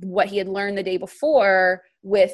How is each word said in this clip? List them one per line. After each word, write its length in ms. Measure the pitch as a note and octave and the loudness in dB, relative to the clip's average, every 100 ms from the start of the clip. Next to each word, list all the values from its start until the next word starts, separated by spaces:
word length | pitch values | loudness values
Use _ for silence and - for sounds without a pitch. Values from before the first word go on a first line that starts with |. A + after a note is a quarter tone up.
what 260 | F#3 F#3 G3 | -6 -2 0
he 100 | G3+ | -2
had 100 | F#3+ | -4
learned 300 | G3 G3+ G3 | -4 -4 -6
the 60 | |
day 120 | F#3 F3+ | -6 -6
before 840 | F#3 - D4+ C#4 G3 F#3+ F#3 F#3 _ _ | -8 -6 0 2 4 4 2 0 _ _
with 320 | F#3+ G3+ F#3 | -2 2 2